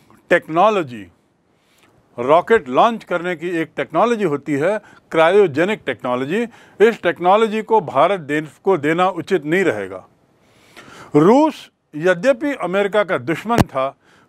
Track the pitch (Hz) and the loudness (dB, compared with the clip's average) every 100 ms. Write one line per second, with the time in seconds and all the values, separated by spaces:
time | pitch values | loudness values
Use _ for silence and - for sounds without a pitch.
0 | _ _ - 175 165 160 208 208 147 117 | _ _ 0 0 0 2 2 2 -4 -10
1 | 90 _ _ _ _ _ _ _ _ _ | -18 _ _ _ _ _ _ _ _ _
2 | _ - 123 160 175 226 131 135 214 220 | _ -6 2 2 4 0 2 2 2 0
3 | - 175 175 165 175 170 160 - 135 160 | -6 -6 -6 -8 -6 -6 -6 -8 -4 -2
4 | 226 233 185 143 156 139 165 208 - _ | 0 0 -2 -4 -4 -4 -2 -4 -8 _
5 | _ 160 160 202 190 135 185 208 - 123 | _ 2 4 4 2 0 -2 -2 -6 -6
6 | 127 123 135 202 233 - - - 220 208 | -4 -4 -2 -4 -6 -10 -18 2 2 2
7 | 180 160 175 208 226 214 214 220 143 127 | -4 0 2 2 2 -2 0 -2 0 0
8 | 170 196 139 151 156 - 196 185 147 165 | 2 0 -4 -6 -6 -6 -2 0 0 0
9 | 185 180 - 185 147 180 170 107 95 92 | 0 -2 -4 -4 0 0 0 -2 -8 -12
10 | - _ _ _ _ _ _ - - - | -16 _ _ _ _ _ _ -20 -20 -20
11 | - 147 165 262 311 - - _ _ 151 | -2 4 6 6 2 -2 -16 _ _ -4
12 | 180 175 240 247 285 262 175 190 202 208 | -2 0 0 0 -4 -6 -4 -2 0 0
13 | 202 156 123 156 208 233 - 135 135 - | 0 -2 -4 -6 -2 -2 -2 -4 -6 -8
14 | _ _ | _ _